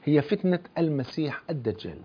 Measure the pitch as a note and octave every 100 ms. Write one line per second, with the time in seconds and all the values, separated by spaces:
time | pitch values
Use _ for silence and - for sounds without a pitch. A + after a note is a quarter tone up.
0 | - D3 C#3 G3+ F#3 F3 - - E3 C#3+
1 | C3 - D3+ - - D#3 A2+ G#2 - D2